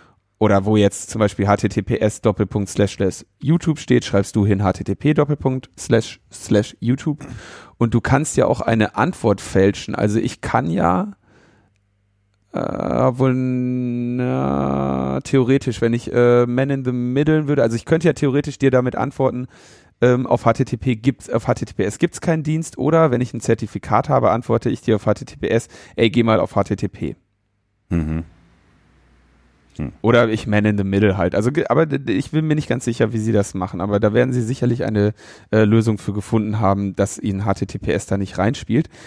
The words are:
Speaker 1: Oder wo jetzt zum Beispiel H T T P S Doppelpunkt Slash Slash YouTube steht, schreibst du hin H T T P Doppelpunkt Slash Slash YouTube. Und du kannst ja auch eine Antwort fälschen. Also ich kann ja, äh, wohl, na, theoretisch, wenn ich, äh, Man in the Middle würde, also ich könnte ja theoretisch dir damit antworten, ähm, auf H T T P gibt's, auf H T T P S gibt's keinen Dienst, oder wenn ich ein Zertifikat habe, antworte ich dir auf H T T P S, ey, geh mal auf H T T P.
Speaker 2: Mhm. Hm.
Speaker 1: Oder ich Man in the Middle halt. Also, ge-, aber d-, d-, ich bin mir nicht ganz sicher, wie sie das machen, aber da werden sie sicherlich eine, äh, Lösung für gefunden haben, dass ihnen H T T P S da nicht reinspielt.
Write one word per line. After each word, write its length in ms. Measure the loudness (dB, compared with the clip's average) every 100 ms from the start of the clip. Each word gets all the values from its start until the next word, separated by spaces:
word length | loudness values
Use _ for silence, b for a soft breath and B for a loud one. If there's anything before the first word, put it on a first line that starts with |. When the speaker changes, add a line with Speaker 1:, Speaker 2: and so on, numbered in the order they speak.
| b b _ _
Speaker 1:
Oder 220 | 2 2
wo 140 | 4 4
jetzt 320 | 4 0 -6
zum 100 | -2
Beispiel 300 | 0 2 2
H 80 | 2
T 100 | 0
T 140 | -2
P 160 | -2 0
S 220 | 0 0
Doppelpunkt 480 | -2 0 -2 -2 -4
Slash 260 | -2 -2 0
Slash 300 | -4 -4 -14 _
YouTube 360 | -2 0 0 -4
steht, 280 | 0 0 2
schreibst 320 | -2 0 0
du 80 | 2
hin 180 | 2
H 80 | 0
T 140 | -2 -4
T 100 | -2
P 180 | 0
Doppelpunkt 560 | 2 0 0 -2 -4 -8 -14
Slash 440 | 0 0 0 -10 _
Slash 460 | -18 0 0 0 -4
YouTube. 400 | -2 -2 -2 -6 B B B B B _
Und 160 | 0
du 80 | 0
kannst 360 | 2 0 2 0
ja 80 | 2
auch 160 | 2
eine 340 | 0 2 0 0
Antwort 440 | -2 0 0 0
fälschen. 560 | 0 2 2 2 -6 -2
Also 240 | 0 0
ich 220 | -2 -6
kann 280 | -4 -2 0
ja, 440 | 0 0 0 -2 -8 b b b b b _ _ _ _ _ _ _ _
äh, 80 | -6
wohl, 720 | -6 -4 -2 0 0 2 0
na, 1900 | 0 -2 -2 -2 -4 -4 -4 -4 -4 -2 -2 -2 -2 -2 -2 -2 -2 -4 -6
theoretisch, 580 | 0 0 2 2 0 -2
wenn 120 | 0
ich, 180 | 0 0
äh, 320 | 2 4 4 4
Man 240 | 0 0
in 160 | -2 -2
the 60 |
Middle 560 | -4 -2 0 2 2 2
würde, 160 | 2
also 140 | 2 0
ich 80 | 0
könnte 220 | 2 2
ja 60 |
theoretisch 440 | 2 0 0 -2 0
dir 140 | 2
damit 260 | 4 2 -2
antworten, 500 | -4 -2 -2 -2 -8 B B B B _
ähm, 240 | 2 2 2
auf 200 | 0 2
H 80 |
T 120 | 0 0
T 120 | -2
P 180 | -2 0
gibt's, 340 | -2 -2 -4
auf 180 | -4 -2
H 60 | -2
T 100 | -4
T 80 |
P 100 | -4
S 160 | -4 0
gibt's 220 | -2 -2
keinen 220 | -2 -2
Dienst, 340 | -2 -4 -4 -4
oder 340 | 0 4 4
wenn 80 | 2
ich 140 | -2
ein 80 | -4
Zertifikat 680 | 0 0 -2 -8 0 0 2
habe, 240 | 2 2
antworte 380 | 0 0 0 0
ich 120 | -2
dir 140 | 0 0
auf 100 | 0
H 100 | -2
T 100 | -4
T 100 | -8
P 140 | -2
S, 180 | 0 -2 B B 2
ey, 120 | 4
geh 140 | 4
mal 160 | 4 2
auf 160 | 2 0
H 80 |
T 120 | -2 -2
T 100 | -6
P. 300 | -6 -10 -10 _ _ _ _ _ _ _
Speaker 2:
Mhm. 340 | -2 -2 -4 -6 _ _ _ _ _ _ _ _ _ _ _ _ _ _ -10
Hm. 160 | -10 -4
Speaker 1:
Oder 260 | 2 4 4
ich 180 | 0 0
Man 200 | 0 2
in 120 | 0
the 60 |
Middle 320 | 0 2 2 2
halt. 200 | 0 0
Also, 180 | 0
ge-, 140 | 0 0
aber 160 | 2 2
d-, 140 | -2
d-, 120 | -2
ich 200 | -4 -2
bin 140 | -2 0
mir 100 | -2
nicht 120 | -2
ganz 160 | -4
sicher, 300 | -4 0 0
wie 40 | 0
sie 140 | 0
das 220 | 0 0
machen, 260 | -4 -6 -6
aber 220 | -2 0
da 120 | 2
werden 200 | 2 2
sie 80 | 0
sicherlich 420 | -2 -2 -2 -2
eine, 300 | -2 0 0 -2 B B B
äh, 120 | 2
Lösung 340 | 4 4 2 0
für 140 | -4
gefunden 480 | -6 -2 0 0 0
haben, 380 | 0 0 -2 -2
dass 200 | -2 -2
ihnen 280 | -4 -2 -2
H 80 |
T 120 | -2 -4
T 140 | -6
P 140 | -4
S 120 | -4 -2
da 120 | -4
nicht 200 | -4 -2
reinspielt. 520 | -2 -2 -2 -2 -2 B